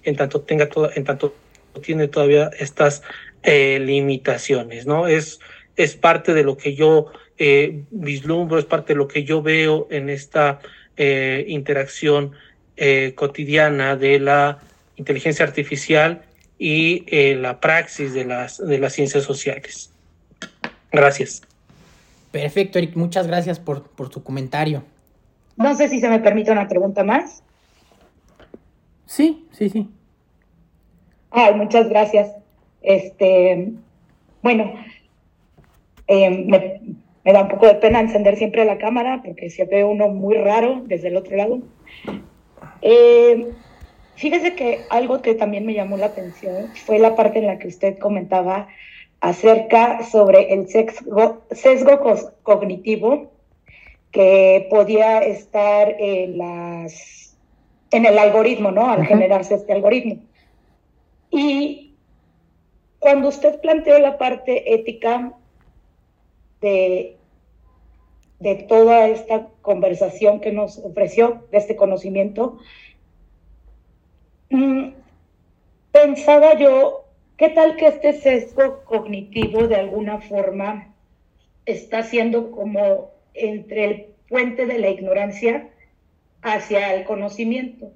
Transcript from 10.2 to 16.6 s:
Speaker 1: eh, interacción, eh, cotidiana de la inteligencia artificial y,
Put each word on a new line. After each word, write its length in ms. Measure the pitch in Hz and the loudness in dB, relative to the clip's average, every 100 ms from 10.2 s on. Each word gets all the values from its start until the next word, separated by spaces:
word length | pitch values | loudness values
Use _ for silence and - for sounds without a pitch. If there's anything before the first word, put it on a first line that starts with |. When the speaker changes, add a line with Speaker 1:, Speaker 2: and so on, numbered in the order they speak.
| - 160 147 139 - - _ - | -8 -2 0 -2 -14 -20 _ -4
Speaker 1:
eh, 480 | 143 135 131 131 147 | -2 0 -2 -6 -6
interacción, 840 | 151 139 139 135 - 151 147 143 139 _ _ _ - | -10 -6 -6 -6 -6 0 0 -2 -12 _ _ _ -4
eh, 380 | 143 135 135 131 | 0 0 -2 -4
cotidiana 800 | 143 143 143 151 151 139 135 135 | -8 -6 -4 0 0 0 -4 -2
de 240 | 135 139 | 2 2
la 400 | 139 143 143 147 _ _ _ _ | 2 2 2 -4 _ _ _ _
inteligencia 480 | 147 139 165 156 151 | -6 -4 -4 -2 -2
artificial 800 | 147 143 139 - 156 160 170 _ _ _ | -4 -8 -10 0 2 2 -2 _ _ _
y, 480 | _ | _